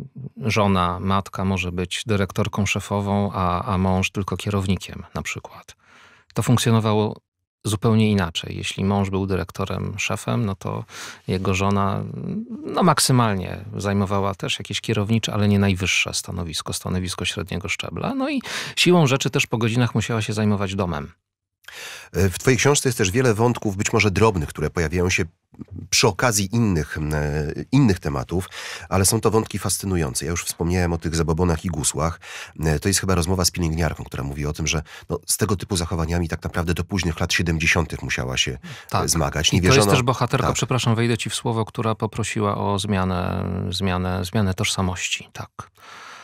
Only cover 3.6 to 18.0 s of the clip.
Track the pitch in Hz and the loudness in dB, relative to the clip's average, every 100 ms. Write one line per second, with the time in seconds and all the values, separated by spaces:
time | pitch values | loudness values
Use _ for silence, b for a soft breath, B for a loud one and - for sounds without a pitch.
3.6 | 95 92 95 92 95 104 95 92 107 101 | 0 0 2 2 0 -2 -4 -4 -2 -2
4.6 | 95 90 - - - 80 - - - - | 0 -2 -4 -14 -10 -8 -8 -10 -12 -20
5.6 | - - b b b b b - - 120 | -20 -20 b b b b b -2 2 4
6.6 | 120 113 107 107 107 - _ _ _ _ | 4 4 4 2 0 -4 _ _ _ _
7.6 | 107 107 120 110 107 101 85 - - 95 | -4 0 4 4 4 2 0 -4 -8 -8
8.6 | 98 - 98 101 95 95 98 92 85 - | -6 -2 0 0 0 -2 -2 -2 -4 -6
9.6 | 98 95 98 101 - 107 - 120 104 98 | -6 -4 -6 -4 -4 -4 -2 -2 -2 -4
10.6 | 101 110 113 B B B - 92 98 92 | -6 -6 -8 B B B -4 -2 0 0
11.6 | 98 101 98 104 - - - 214 240 226 | 2 2 0 -2 -6 -8 -6 -6 -8 -10
12.6 | 311 - 180 147 - 123 113 98 92 90 | -6 2 4 4 4 4 4 0 -4 -8
13.6 | 101 107 101 101 95 101 98 95 147 - | -10 -4 0 2 2 0 -2 -4 -6 -6
14.6 | 104 104 - 107 101 113 - 107 104 101 | -4 -6 -2 0 2 0 2 2 4 6
15.6 | 101 90 92 - - - - 92 85 - | 4 2 0 0 0 -4 -6 -8 -6 -6
16.6 | - - - 90 90 - - - - 90 | -6 -6 -2 -2 -2 -4 -4 -4 -4 -4
17.6 | - - - - | -4 -6 -6 -4